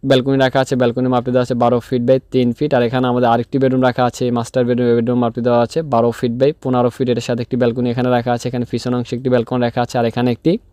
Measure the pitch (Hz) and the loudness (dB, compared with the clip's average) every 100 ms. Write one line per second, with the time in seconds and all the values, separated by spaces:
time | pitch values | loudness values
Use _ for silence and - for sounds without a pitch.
0 | 135 135 131 135 131 135 131 131 123 120 | 4 2 4 2 2 2 0 0 0 0
1 | 127 127 127 127 123 120 120 120 - 127 | 0 0 0 0 0 0 2 2 0 -4
2 | 120 131 _ 131 123 117 147 135 120 127 | 2 0 _ 0 0 0 0 0 0 0
3 | 127 123 120 117 120 139 131 131 127 120 | 0 2 2 2 0 0 0 2 0 2
4 | 123 - 123 120 117 131 120 120 123 120 | -2 0 -2 -2 -2 -2 0 0 2 2
5 | 117 123 120 120 120 120 117 160 160 117 | 2 0 -2 -2 0 2 0 -2 -2 2
6 | 117 117 127 120 135 156 131 127 123 - | 2 0 -4 2 0 0 -2 0 0 0
7 | 127 120 117 120 120 123 123 117 123 120 | -2 -2 -2 -4 -4 0 0 0 -4 -2
8 | 127 123 120 120 127 123 120 120 127 123 | 0 0 0 -4 -4 -6 -6 -6 -4 -4
9 | 120 120 131 123 113 127 120 127 120 127 | -4 -6 0 0 0 -2 -2 -2 -4 -2
10 | 117 123 123 117 156 208 _ | -2 0 -2 0 -2 -2 _